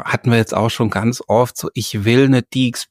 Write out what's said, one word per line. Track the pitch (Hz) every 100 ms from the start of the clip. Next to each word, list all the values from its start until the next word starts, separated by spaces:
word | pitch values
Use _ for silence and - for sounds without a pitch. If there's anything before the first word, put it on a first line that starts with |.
| -
hatten | - 127
wir | 117
jetzt | 110 95
auch | 113
schon | - 113
ganz | 98 110 123 -
oft | 107 123 -
so, | - -
ich | 107 110 104
will | 123 135
eine | 131
D | - 131 127
X | 117 -